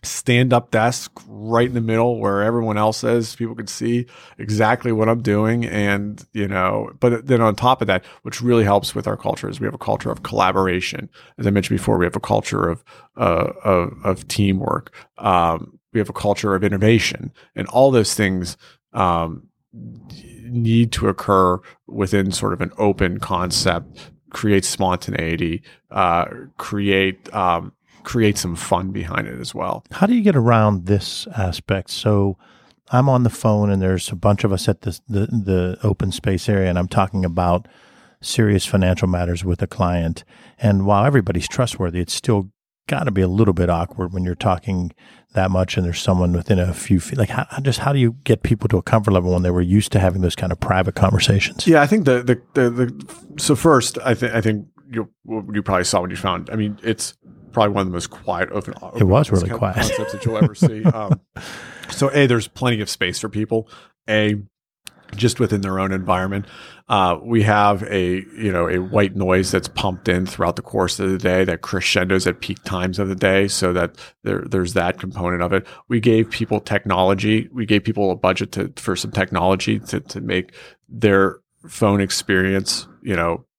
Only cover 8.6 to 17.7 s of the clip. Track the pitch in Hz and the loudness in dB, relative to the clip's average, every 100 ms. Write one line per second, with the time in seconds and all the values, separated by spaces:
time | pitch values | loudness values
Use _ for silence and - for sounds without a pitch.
8.6 | 101 101 - 107 104 104 107 104 101 95 | 4 2 0 -6 -6 -6 -6 -6 -8 -6
9.6 | 104 113 - 107 - 110 - 104 92 95 | -8 -6 -4 -4 -4 -8 -6 0 0 2
10.6 | 95 90 90 - 104 _ - - 104 101 | 0 -2 -4 -10 -14 _ -20 -4 0 0
11.6 | 95 107 - 98 87 98 - 107 - 104 | 0 -2 0 2 2 -2 -2 -2 0 -2
12.6 | 85 82 _ - _ - 82 85 - - | -2 -4 _ -20 _ -2 0 2 -2 -2
13.6 | 107 92 87 - 98 92 - - 101 95 | 0 0 0 -4 -4 -4 -6 -2 0 0
14.6 | - - - - - - 104 90 85 82 | 0 -4 -4 -20 -20 -6 0 2 2 0
15.6 | - _ _ 117 104 - 104 101 107 95 | -6 _ _ -4 -4 -4 -2 0 0 0
16.6 | 101 98 107 113 - - - _ _ - | 0 2 4 4 2 -6 -12 _ _ -10
17.6 | 107 | -4